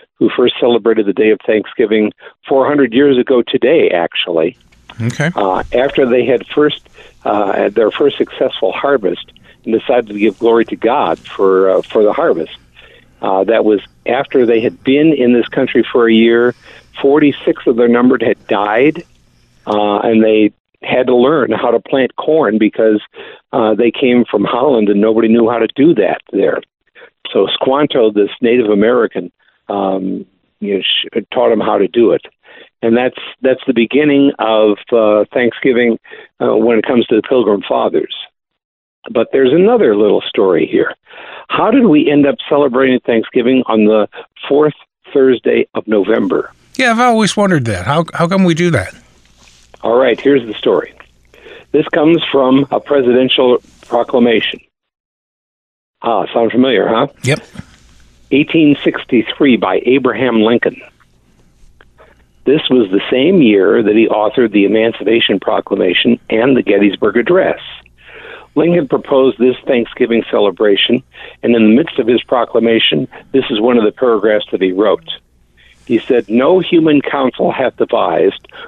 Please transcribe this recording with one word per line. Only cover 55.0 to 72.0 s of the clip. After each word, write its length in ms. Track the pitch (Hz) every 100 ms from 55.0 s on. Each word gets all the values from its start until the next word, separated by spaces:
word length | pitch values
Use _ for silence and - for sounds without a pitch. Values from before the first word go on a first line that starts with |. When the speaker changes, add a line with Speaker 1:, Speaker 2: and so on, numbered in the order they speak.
| _ _ _ _ _ _ _ _ _ _
Speaker 1:
Ah, 240 | 117 107 80
sound 160 | 120 113
familiar, 380 | 113 135 104 92
huh? 180 | 110 139 -
Speaker 2:
Yep. 220 | 123 151 - - - - _ - _ _ _
Speaker 1:
Eighteen 440 | 139 151 165 151 139
sixty-three 720 | 170 - - 120 - - 143 110
by 240 | 95 92 -
Abraham 560 | 135 123 107 127 113
Lincoln. 400 | 107 120 87 - - _ _ _ _ _ _ _ - - _ _ _ _ _ _
This 240 | - 156 -
was 220 | 127 98
the 120 | 98 -
same 320 | 131 147 190
year 440 | 123 101 92 110
that 100 | 110
he 140 | 107 113
authored 420 | 104 104 135 117
the 140 | 101
Emancipation 720 | 98 110 113 - 104 117 113 98
Proclamation 800 | - 95 - 98 92 87 117 117 -
and 280 | 113 127 123
the 60 |
Gettysburg 540 | - 101 104 92 107 117
Address. 440 | 117 180 107 - - - _ _ - - - - - -
Lincoln 320 | 160 175 143
proposed 480 | 127 - 135 131 123
this 180 | 123 123 -
Thanksgiving 580 | 127 - - 117 117 -
celebration, 720 | 117 104 87 107 98 - 127 - - - -
and 120 | -
in 80 | 120
the 140 | 107 117
midst 220 | 165
of 80 | -